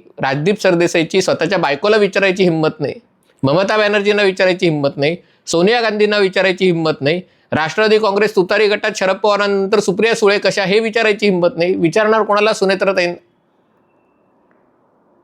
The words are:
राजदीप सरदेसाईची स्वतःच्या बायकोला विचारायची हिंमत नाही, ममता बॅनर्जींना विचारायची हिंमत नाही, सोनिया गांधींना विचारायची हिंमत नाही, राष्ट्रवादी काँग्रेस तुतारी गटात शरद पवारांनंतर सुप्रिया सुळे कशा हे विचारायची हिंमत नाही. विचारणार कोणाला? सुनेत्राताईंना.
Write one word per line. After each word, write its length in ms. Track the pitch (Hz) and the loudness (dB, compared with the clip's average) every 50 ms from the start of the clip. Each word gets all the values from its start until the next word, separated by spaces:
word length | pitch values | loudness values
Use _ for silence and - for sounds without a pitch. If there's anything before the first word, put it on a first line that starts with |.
| - - - - | -10 -14 -10 -6
राजदीप 400 | - 135 135 147 151 196 208 - | -4 -4 -2 -2 0 -2 -2 0
सरदेसाईची 600 | - 190 175 170 175 170 - 175 160 156 - 190 | 0 0 2 2 2 0 0 0 -2 0 0 -2
स्वतःच्या 360 | 180 - 190 - 165 156 196 | 0 0 -2 -2 -2 -2 -2
बायकोला 400 | 175 165 143 143 - - 208 214 | -2 0 -2 -2 0 0 2 2
विचारायची 460 | 220 208 190 - 202 196 196 185 202 190 | 2 2 0 0 0 0 0 0 2 0
हिंमत 360 | 180 165 160 156 156 - - | 0 2 0 -2 -2 -2 -4
नाही, 140 | 147 120 - - _ _ _ _ _ _ _ - - | -8 -8 -8 -10 _ _ _ _ _ _ _ -4 -2
ममता 340 | 131 147 180 202 208 214 | 0 2 2 0 0 0
बॅनर्जींना 460 | 214 214 208 208 208 196 208 208 208 208 | 0 0 0 0 0 0 0 0 2 2
विचारायची 460 | 190 185 190 190 185 180 180 190 170 | 0 2 2 0 0 0 0 0 -2
हिंमत 200 | 156 147 139 139 139 | 0 0 -2 -2 -2
नाही, 220 | - 139 151 170 175 _ _ _ _ - | 0 -2 -2 -2 -4 _ _ _ _ -8
सोनिया 340 | - - 165 170 208 240 247 | -4 -2 0 2 2 2 2
गांधींना 360 | 226 214 208 214 208 208 208 | 0 -2 0 0 0 0 2
विचारायची 480 | 208 196 190 190 196 185 190 175 185 190 | 0 0 0 0 0 0 0 0 0 0
हिंमत 360 | 185 170 165 160 156 147 - | 0 0 0 -2 -2 -4 -2
नाही, 200 | 131 143 165 180 180 _ _ _ _ - | -2 -2 -2 -4 -6 _ _ _ _ -6
राष्ट्रवादी 480 | 143 151 156 156 - 214 220 214 214 214 | -4 -4 -2 -2 -2 0 2 2 2 2
काँग्रेस 360 | 214 202 202 202 214 208 - | 2 0 0 0 0 0 0
तुतारी 320 | 208 175 185 208 208 220 | 0 0 0 2 2 2
गटात 240 | 202 208 208 220 214 208 | 2 0 0 -2 -4 -4
शरद 200 | - 196 185 190 | -2 -2 -2 -2
पवारांनंतर 640 | 190 - 214 202 202 208 202 202 196 196 190 220 208 | 0 0 0 0 0 0 0 0 -2 -2 0 0 0
सुप्रिया 360 | 196 208 175 208 208 233 226 | 0 0 -2 0 0 0 0
सुळे 240 | 226 214 196 202 196 | 2 2 2 2 2
कशा 240 | - 190 185 208 196 | 0 -2 -2 0 -2
हे 160 | 175 196 220 | 0 0 0
विचारायची 500 | 226 226 214 233 226 214 208 208 214 208 | 0 0 -2 0 0 0 0 0 0 0
हिंमत 200 | 185 175 175 175 165 | 0 2 0 0 0
नाही. 180 | 165 170 180 190 | 0 -2 0 0
विचारणार 480 | 196 175 160 160 220 214 214 220 220 214 | 0 0 0 2 2 2 2 2 2 2
कोणाला? 300 | 214 202 208 208 220 214 | 0 0 2 2 0 0
सुनेत्राताईंना. 720 | - 196 190 196 185 202 190 190 190 175 175 175 - _ _ _ _ _ _ _ _ _ _ _ _ _ _ _ _ _ _ _ _ _ _ _ _ _ _ _ _ _ _ _ _ _ _ _ _ _ _ _ _ | 0 0 0 0 0 0 0 0 0 0 -2 -4 -8 _ _ _ _ _ _ _ _ _ _ _ _ _ _ _ _ _ _ _ _ _ _ _ _ _ _ _ _ _ _ _ _ _ _ _ _ _ _ _ _